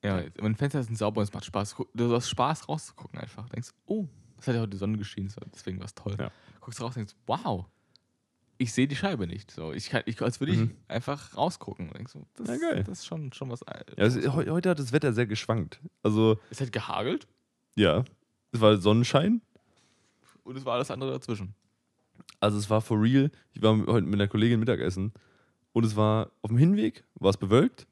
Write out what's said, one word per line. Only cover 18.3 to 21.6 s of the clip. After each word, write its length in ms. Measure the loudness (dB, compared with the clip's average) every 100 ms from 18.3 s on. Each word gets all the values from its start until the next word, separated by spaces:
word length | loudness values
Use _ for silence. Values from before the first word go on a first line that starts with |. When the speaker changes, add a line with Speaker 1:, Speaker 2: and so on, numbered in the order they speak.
| _ _
Speaker 2:
es 100 | 4
war 140 | 6 6
Sonnenschein. 640 | 6 4 4 2 4 0 _ _ _ _ _ _ _ _ _ _
Speaker 1:
Und 140 | -16 -10
es 80 |
war 100 | -4
alles 160 | -2 -2
andere 220 | -4 -4
dazwischen. 420 | -6 -6 -6 -6 -12